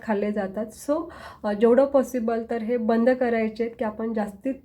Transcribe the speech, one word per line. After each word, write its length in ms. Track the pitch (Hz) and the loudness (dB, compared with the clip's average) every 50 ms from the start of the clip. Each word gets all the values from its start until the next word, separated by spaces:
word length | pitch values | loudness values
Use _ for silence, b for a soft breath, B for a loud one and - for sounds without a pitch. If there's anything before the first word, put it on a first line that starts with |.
| - | -2
खाल्ले 280 | - 214 202 208 208 | -2 -2 0 0 -2
जातात. 340 | 208 214 190 190 190 208 226 226 - - - - | -2 -2 -4 -4 -6 -8 -8 -8 -10 -8 -4 -2
So, 120 | 294 330 320 B B B B B B B - | -2 -2 -2 B B B B B B B -4
अ, 100 | 214 208 | -4 2
जेवढं 320 | 202 233 226 247 262 277 | 4 6 6 8 6 6
पॉसिबल 580 | 277 277 269 247 247 - 254 220 233 233 226 226 - | 6 4 2 2 2 -2 -4 -2 -2 -2 -4 -4 -4
तर 80 | 247 226 | -6 -4
हे 200 | 220 214 247 240 | -2 -2 -2 -2
बंद 320 | 220 220 233 233 233 254 | 0 2 2 4 4 4
करायचे 540 | 254 254 262 233 233 226 220 214 220 - 226 | 2 2 2 0 0 0 0 -2 -2 -4 -6
आहेत 120 | 226 - - | -6 -4 -4
की 60 | 233 | -6
आपण 280 | 214 214 - 220 226 226 | -6 -4 -6 -6 -4 -4
जास्तीत 400 | 220 202 202 202 - - 262 262 - | -4 -4 -4 -6 -6 -6 -6 -6 -6